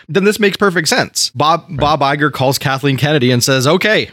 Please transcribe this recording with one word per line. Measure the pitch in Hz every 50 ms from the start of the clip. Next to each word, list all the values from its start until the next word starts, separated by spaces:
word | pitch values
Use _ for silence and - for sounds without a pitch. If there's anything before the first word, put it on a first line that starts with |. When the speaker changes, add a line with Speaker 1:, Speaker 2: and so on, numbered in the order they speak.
| - -
Speaker 1:
then | 147 196 190
this | 208 208 -
makes | 208 202 180 -
perfect | 208 202 170 180 160 -
sense. | 247 - 120 - - - - - -
Bob, | 123 143 156 170 165 - -
Speaker 2:
Right. | 170 127
Speaker 1:
Bob | 147 147 156 143
Iger | 143 135 143 147 147 147
calls | - - 135 135 135 -
Kathleen | - 143 135 131 139 143 135 127
Kennedy | - 147 156 147 123 123
and | 127 120 -
says, | 139 135 131 123
"Okay, | 147 170 185 - 208 214 170 110 -